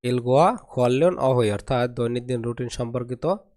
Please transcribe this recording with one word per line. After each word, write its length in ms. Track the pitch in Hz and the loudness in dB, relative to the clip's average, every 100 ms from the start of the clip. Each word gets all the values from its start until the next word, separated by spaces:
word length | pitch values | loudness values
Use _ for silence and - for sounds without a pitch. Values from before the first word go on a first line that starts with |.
ইলগোয়া 540 | 123 123 120 131 180 247 | -2 -2 2 4 4 2
খোয়াল্লিয়ন 600 | - - 123 131 170 180 | -6 0 2 4 2 2
অহই 340 | 135 127 110 | 2 2 2
অর্থাৎ 400 | 101 - 127 123 | 0 -2 -2 -2
দৈনন্দিন 500 | 120 117 120 120 123 | -2 -2 -4 -4 -4
রুটিন 260 | 117 117 123 | -4 -6 -8
সম্পর্কিত 680 | - 120 123 120 123 156 202 - | -6 -6 -6 -6 -4 -2 -4 -6